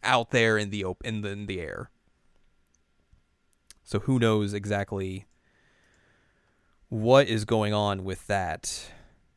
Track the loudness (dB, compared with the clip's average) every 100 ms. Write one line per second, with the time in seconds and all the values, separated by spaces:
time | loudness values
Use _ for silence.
0 | 0 0 2 2 4 2 0 -4 -6 -6
1 | -6 -6 -6 -6 -8 -8 -8 -10 -12 _
2 | _ _ _ _ _ _ _ _ _ _
3 | _ _ _ _ _ _ -20 _ -6 -2
4 | 0 2 4 2 0 -4 -4 -4 -2 -4
5 | -6 -8 -14 _ _ _ _ _ _ _
6 | _ _ _ _ _ _ _ _ _ -2
7 | 6 6 6 2 0 2 2 2 0 -2
8 | -4 -8 -4 -2 -2 -6 -8 -10 -12 -20
9 | -20 _ _